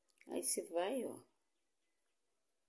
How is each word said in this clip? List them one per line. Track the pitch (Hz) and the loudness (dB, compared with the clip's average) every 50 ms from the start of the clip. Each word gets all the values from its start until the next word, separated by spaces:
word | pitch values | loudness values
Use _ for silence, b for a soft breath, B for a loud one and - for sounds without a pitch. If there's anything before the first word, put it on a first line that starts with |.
| _ _ _ _ - - | _ _ _ _ -10 -4
aí | - 175 175 | -4 -2 0
você | - - - 175 | 2 0 0 -2
vai, | 165 160 170 175 196 254 269 226 | 0 0 2 2 2 2 0 0
ó, | 143 127 - - - _ _ _ _ _ _ _ _ _ _ _ _ _ _ _ _ _ _ _ _ _ _ _ _ _ _ _ | -2 -4 -8 -12 -16 _ _ _ _ _ _ _ _ _ _ _ _ _ _ _ _ _ _ _ _ _ _ _ _ _ _ _